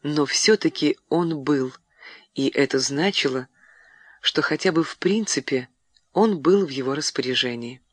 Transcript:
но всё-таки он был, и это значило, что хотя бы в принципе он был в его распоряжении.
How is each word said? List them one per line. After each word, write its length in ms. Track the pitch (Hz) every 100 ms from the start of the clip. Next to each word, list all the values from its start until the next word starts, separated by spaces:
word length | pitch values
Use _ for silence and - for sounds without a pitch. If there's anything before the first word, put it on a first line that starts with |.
| 147
но 200 | 151 139
всё-таки 720 | - - 214 160 - 147 - _
он 300 | 165 170 156
был, 340 | 135 143 131 - _ _ - - _ -
и 120 | 135
это 280 | - 135 139
значило, 720 | 127 139 190 196 143 131 127 _ _ - - _ - _
что 220 | - -
хотя 280 | - 156 185
бы 120 | 160
в 140 | 156 -
принципе 680 | 180 214 208 - - 131 127 _ _ _ _
он 240 | 180 220 180
был 300 | 139 202 175
в 20 |
его 240 | 135 131
распоряжении. 880 | 139 147 - 127 127 127 120 120 127 _